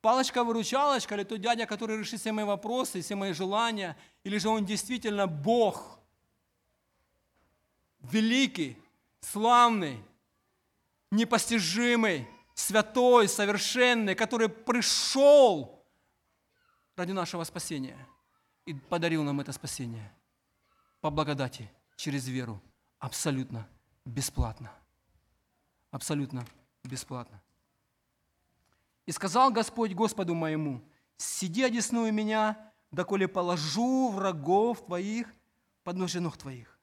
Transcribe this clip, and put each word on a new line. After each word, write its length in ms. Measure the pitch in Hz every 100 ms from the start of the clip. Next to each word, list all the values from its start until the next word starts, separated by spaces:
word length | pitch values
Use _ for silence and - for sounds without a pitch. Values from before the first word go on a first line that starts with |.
Палочка-выручалочка, 1120 | 220 254 254 247 233 226 214 262 285 262 - 208
или 80 |
тот 180 | 196 220
дядя, 240 | 220 233 226
который 320 | 208 226 220
решит 220 | 196 226
все 120 | 220
мои 140 | 214 208
вопросы, 560 | 202 214 247 - 185
все 140 | 156 202
мои 180 | 196
желания, 640 | 160 185 208 233 214 185 151 - _
или 140 | 196 208
же 120 | 190
он 160 | 220 202
действительно 640 | 214 - 247 226 208 196
Бог, 720 | 156 147 240 214 - - - _ _ _ _ _ _ _ _ _ _ _ _ _ _ _ _ _ _ _ _
великий, 760 | 127 196 226 247 269 226 143 113 _ _ _ _
славный, 840 | - 202 226 240 240 220 160 120 98 _ _ _ _ _ _ _ _ _ _
непостижимый, 1160 | 202 226 233 - 233 165 196 240 240 220 160 117 - _
святой, 720 | - - 208 214 254 247 247 208
совершенный, 880 | - 202 202 - 254 247 240 208 180
который 340 | 220 240 220
пришёл 1400 | 220 - 240 - - - 262 285 294 247 170 127 - _ _ _ _ _ _ _ _ _ _ _ -
ради 160 | 180
нашего 320 | 190 170 175
спасения 540 | 165 175 - 151 131 - 127 _ _ _ _ _ -
и 80 |
подарил 500 | 143 - 175 170 160
нам 160 | 147 143
это 120 | 139
спасение 600 | 131 - - 120 113 104 _ _ _ _ _ _ _ _ _
по 80 | 151
благодати, 600 | 147 147 139 131 - 107 _ _ -
через 320 | - 139 127
веру, 340 | 127 123 101 _ _ _ _
абсолютно 680 | 131 - 156 135 131 113 110 _ _ _ -
бесплатно. 680 | 120 131 - 120 107 117 - _ _ _ _ _ _ _ _ _ _ _
Абсолютно 540 | 139 - 147 135 131 117 - _ _
бесплатно. 580 | 131 127 - 127 117 104 _ _ _ _ _ _ _ _ _ _ _ _ _ _ _ _ -
"И 60 |
сказал 400 | 175 190 202 262
Господь 420 | 233 220 - 220
Господу 400 | 185 220 214 175 170
моему: 480 | 160 156 151 127 - _ _ _
сиди 460 | - - 185 180
одесную 480 | 262 233 - 233 226
меня, 600 | 220 214 220 214 214 - _ _
доколе 360 | 143 180 196 190
положу 840 | 190 175 175 151 160 247 262 254
врагов 760 | 196 196 165 139 190 226 226 -
твоих 480 | 175 196 226 226 - _ _ _ _
под 140 | - 180
ножи 220 | 180 180
ног 180 | 175 -
твоих". 400 | 139 127 113 _